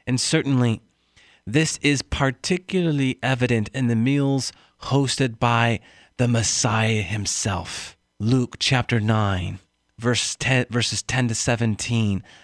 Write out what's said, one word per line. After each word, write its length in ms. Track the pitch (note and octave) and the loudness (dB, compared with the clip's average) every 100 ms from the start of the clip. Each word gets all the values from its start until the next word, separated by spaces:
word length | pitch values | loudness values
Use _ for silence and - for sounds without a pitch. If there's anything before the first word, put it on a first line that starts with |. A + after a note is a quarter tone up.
| - | -4
And 120 | B2+ | -2
certainly, 640 | - D#3+ C3+ C3 A#2+ A2 _ _ _ _ _ _ - | 0 0 2 2 2 0 _ _ _ _ _ _ -2
this 320 | C3 D#3+ - | 0 0 0
is 180 | C#3+ C#3 | 0 0
particularly 1160 | - - C3+ B2+ - F3+ - F#3 E3+ C#3+ C3 C3 | -2 -2 0 -2 -2 -4 -2 -2 0 2 0 0
evident 460 | B2 B2+ B2 A#2 G#2+ | -2 0 2 0 -2
in 140 | C3+ A#2+ | -2 0
the 80 | A2+ | 2
meals 540 | B2 C#3+ C#3 C3+ - - _ - | 2 2 2 0 -2 -10 _ -14
hosted 540 | - C#3 C3+ - C3 A2+ | -2 0 2 0 -2 0
by 420 | A#2+ A#2 A#2 G#2+ - - _ - | 0 2 2 0 -6 -20 _ -2
the 120 | A#2+ | 2
Messiah 760 | A#2 G#2+ - - A2 A2 A2 | 2 0 0 0 0 0 0
himself. 960 | F2+ G#2 G2 - G#2+ F2+ E2+ - - - _ - | -2 -6 -4 -4 -4 -4 -6 -12 -14 -18 _ -4
Luke 380 | G#2 B2+ A#2+ - | 0 2 0 -2
chapter 400 | - C3 A#2+ A#2 | 0 0 2 0
nine, 600 | G#2+ A2 G2+ F#2+ F#2+ F#2+ _ _ _ - | 2 2 2 0 -4 -8 _ _ _ -6
verse 380 | A2+ A#2 - - | -2 0 -2 -4
ten, 260 | - B2+ - | 0 0 0
verses 320 | A#2 - G#2 | -2 -2 -4
ten 260 | - C3 A#2+ | -4 -2 0
to 60 | |
seventeen, 880 | A2+ - A#2 A#2 G#2 - A#2 G#2+ F#2+ - - | -2 -2 0 0 -2 -2 0 0 -2 -6 -20